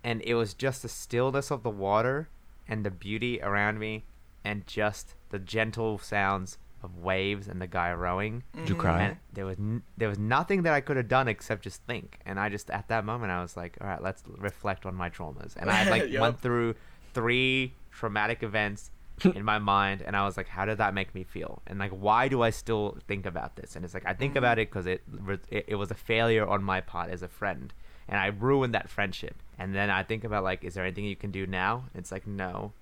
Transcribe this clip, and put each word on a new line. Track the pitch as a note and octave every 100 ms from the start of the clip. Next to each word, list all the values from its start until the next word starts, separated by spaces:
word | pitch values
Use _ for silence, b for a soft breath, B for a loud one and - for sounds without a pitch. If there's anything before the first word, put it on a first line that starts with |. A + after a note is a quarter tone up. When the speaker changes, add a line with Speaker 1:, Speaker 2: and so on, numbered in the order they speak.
Speaker 1:
And | A#2+ A2+
it | A2+ A#2
was | A2
just | - C3+ C3
the | A#2
stillness | - - A#2+ C3 C#3 C3+
of | C#3
the | A2+
water | G2+ F#2+ G#2 A#2+ C#3 D#3 - - - -
and | G#2+ G2+
the |
beauty | F2+ G2 A2 B2 A2+
around | F#2 G2+ G#2 G#2+
me | G#2+ A2 - - - -
and | G2+ G#2 -
just | - G#2 G#2 - - -
the | G2+
gentle | F#2 A2 A2+ A#2 A2+ G#2
sounds | - G#2 G2 G2 F#2 - - -
of | F#2 F2+
waves | F2 F#2+ G2 G#2 G2
and | F2+
the | F2+
guy | F2+ F2
rowing. | F2 F2+ F2+ G#2+ A#2 - -
Speaker 2:
Did | D#3+
you | E3
Speaker 3:
Mm-hmm. |
Speaker 2:
cry? | F#2 E2+
Speaker 1:
And | G2 F2 -
there | G#2 F#2+
was | F#2+
n-, | G#2 A#2 - -
there | A2
was | G2+
nothing | G#2+ C3 E3+ G3
that | E3+
I | D3
could | C#3 C3+
have | A#2+
done | B2+ B2
except | G#2+ - G#2+
just | G2 -
think. | - A#2+ - - -
And | G2
I | G#2
just, | G2+ -
at | G2+ -
that | A2
moment, | G#2 A#2+ G#2
I | F2+
was | F2 -
like, | F2 -
"All | G2
right, | F2+
let's | F#2+ F#2+ - -
reflect | G2+ - G#2 F#2+ F#2+
on | F#2
my | F2
traumas." | - D#2+ - D2 -
And | G3+
I, | F#3+ F#3+
Speaker 3:
<laughs> | A2+
Speaker 1:
like, | -
Speaker 3:
Yep. | C3
Speaker 1:
went | A#2 A#2+
through | B2+ A#2+ A#2 A2+ B B -
three | - A#2 B2 C3 C3 B2+ - -
traumatic | - A2+ G#2 G#2+ A#2
events | A2+ G#2+ G#2 G#2 - - - -
Speaker 2:
<laughs> |
Speaker 1:
in | F3+ G#2 G#2+
my | G#2+
mind, | G#2 G2 G2 G2 F2
and | G2+
I | G2+
was | F#2+
like, | F#2
"How | F#2 G2
did | G#2+
that | G#2
make | G2 F#2+ F#2
me |
feel? | F#2 - D#2+ - -
And, | G2
like, | G2
why | F#2+ G2+ A2+ C3
do | B2+
I | A#2
still | - - A2 G#2 - -
think | G2+ F#2+
about | E2 - -
this?" | - -
And | E2+
it's | F#2
like, | F#2
I |
think | F#2+ C#3
Speaker 3:
Mm-hmm. | C#3+
Speaker 1:
about | B2 A2+
it | G#2+
'cause | G2+ F2+
it, | F#2 -
re-, | - G2 G2 -
it, | G#2+ -
it | G2+
was | G2+
a | G2+
failure | - A2+ A#2 A2+ G2+
on | G2+
my | G2 F#2+
part | - F2 E2+
as | F2+
a | F2+
friend, | - G2+ D#2+ C2 - b b -
and | G2+
I | F#2+
ruined | G2+ B2 C#3 B2+ A2
that | -
friendship. | - G2+ F2+ - - - -
And | F#2
then | G2 G2+
I | F#2+
think | F#2+ A2 A2
about, | G#2
like, | F#2+ F#2 F#2
"Is | F#2
there |
anything | F#2 F2+ G2+
you | F#2+
can | G2+
do | F#2+ F#2+
now?" | F#2+ F#2+ A#2+ B2+ -
It's | F2
like, | F#2+ G2+
"No." | G2 F#2 G2 G2+ -